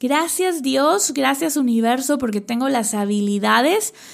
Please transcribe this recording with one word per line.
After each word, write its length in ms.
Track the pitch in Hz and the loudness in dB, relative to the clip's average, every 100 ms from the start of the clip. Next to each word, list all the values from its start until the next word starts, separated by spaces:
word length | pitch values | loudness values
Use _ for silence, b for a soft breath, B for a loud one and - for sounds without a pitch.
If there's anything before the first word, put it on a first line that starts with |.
gracias 640 | 247 285 330 - 370 339 | -2 0 0 -2 -2 -2
Dios, 500 | 269 262 285 392 392 | 0 2 2 2 0
gracias 420 | 285 262 277 320 294 | 0 0 0 -2 0
universo, 640 | 254 226 226 254 262 285 | 2 2 2 2 0 0
porque 220 | 247 208 | 0 -4
tengo 280 | 202 233 262 | -4 -2 0
las 260 | 262 220 | 0 -2
habilidades 1000 | 214 202 208 202 202 214 220 269 415 - B B | -2 0 0 0 0 2 2 2 0 -2 B B